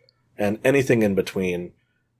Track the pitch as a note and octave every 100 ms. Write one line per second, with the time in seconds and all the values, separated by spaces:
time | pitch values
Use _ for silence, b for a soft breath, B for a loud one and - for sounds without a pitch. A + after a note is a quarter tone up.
0 | _ _ _ - G#2 G#2+ - C#3 B2+ A#2+
1 | G#2 F#2+ F2+ G2+ F#2 F2 F2 - _ _
2 | _ _